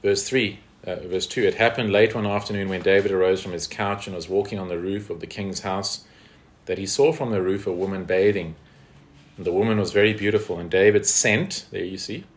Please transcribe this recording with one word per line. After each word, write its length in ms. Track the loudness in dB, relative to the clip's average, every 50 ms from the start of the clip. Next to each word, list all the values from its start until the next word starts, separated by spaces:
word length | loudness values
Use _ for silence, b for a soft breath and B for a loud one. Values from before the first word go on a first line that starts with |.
Verse 260 | 2 2 0 0 0
three, 320 | -2 0 0 0 0 -4 -10 -20 _ _ _ -10
uh, 120 | -10 -10
verse 280 | -8 -8 -6 -4 -4 -4
two, 180 | -4 -2 2 2
"It 120 | 2 2
happened 360 | 4 2 2 2 0 -2 2
late 220 | 4 4 4 4 4
one 140 | -2 -2
afternoon 400 | 0 -2 -2 -2 -4 -4 -4 -4
when 140 | -4 -4 0
David 300 | 2 4 4 4 4 4
arose 300 | 2 2 4 2 2 0
from 120 | -2 -8 -8
his 120 | -8 -8
couch 420 | -10 -6 -4 -2 -2 -2 -4 -8
and 80 | -10 -10
was 120 | -10 -8
walking 320 | -2 -2 -2 0 0 -4 -6
on 80 | -4
the 100 | -4 -6
roof 320 | -4 -4 -4 -4 -4 -6 -8
of 120 | -10 -10
the 40 | -10
king's 360 | -12 -8 -8 -8 -6 -6 -6
house, 420 | -4 -4 -4 -2 -4 -4 -8 -8 B B B B B B B B B B B _ _
that 120 | -6 -6
he 80 | -4 -4
saw 280 | -6 2 4 4 4 4
from 180 | 0 -2 -2
the 100 | 0 0
roof 240 | 2 0 0 0 -2
a 60 | -4
woman 320 | -2 -2 -2 -4 -4 -6 -2
bathing. 520 | 0 2 4 4 4 4 2 -4 -8 -10 -14 b b b b b b b b b b -20 -20 -20 _ _
And 80 | -6 -4
the 80 | 0 2
woman 260 | 2 2 2 2 2
was 140 | 0 2 4
very 200 | 4 4 4 2
beautiful, 460 | 2 0 0 0 0 0 -2 -8 -8
and 100 | -6 0
David 360 | 2 6 6 6 6 6 2
sent," 600 | 2 0 2 2 4 2 2 0 -2 -4 -10 -10 -10
there 140 | -8 -8 -6
you 120 | -6 -8
see 280 | -10 -10 -10 -10 -12 -12 -16 _